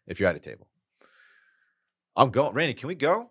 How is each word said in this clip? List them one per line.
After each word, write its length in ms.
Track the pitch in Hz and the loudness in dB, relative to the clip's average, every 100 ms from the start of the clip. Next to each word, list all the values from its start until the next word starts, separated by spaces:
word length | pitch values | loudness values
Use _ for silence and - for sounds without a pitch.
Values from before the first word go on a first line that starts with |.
| - | -12
if 140 | 90 | 0
you're 80 | 95 | 0
at 80 | 73 | 0
a 40 | |
table. 280 | - 50 - _ _ _ _ _ - _ _ _ _ _ _ _ _ - | -10 -18 -20 _ _ _ _ _ -20 _ _ _ _ _ _ _ _ 2
I'm 140 | 127 | 2
going. 240 | 110 143 | 4 0
Randy, 200 | 117 160 | 0 -2
can 140 | 117 139 | -4 -8
we 60 | |
go? 360 | 175 143 214 240 | -2 0 0 -4